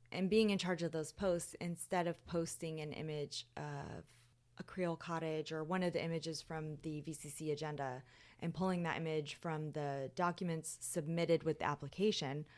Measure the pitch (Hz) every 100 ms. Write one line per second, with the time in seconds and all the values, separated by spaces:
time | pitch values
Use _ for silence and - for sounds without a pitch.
0 | - - 190 214 214 196 180 175 165 160
1 | 151 - 196 175 - - 175 170 - 185
2 | 170 165 - 170 165 - 165 156 151 -
3 | 156 151 143 - - - 147 143 151 -
4 | - - - _ _ - - - 175 165
5 | 165 165 160 156 151 160 156 185 180 175
6 | 165 165 160 151 - 160 156 151 160 151
7 | 147 151 151 - 156 147 156 147 135 127
8 | - - - - 170 160 190 180 170 -
9 | 165 156 143 - 170 156 156 151 143 139
10 | 135 - 175 175 180 165 - - - 175
11 | 147 165 165 165 156 151 - 143 143 -
12 | 208 202 139 143 147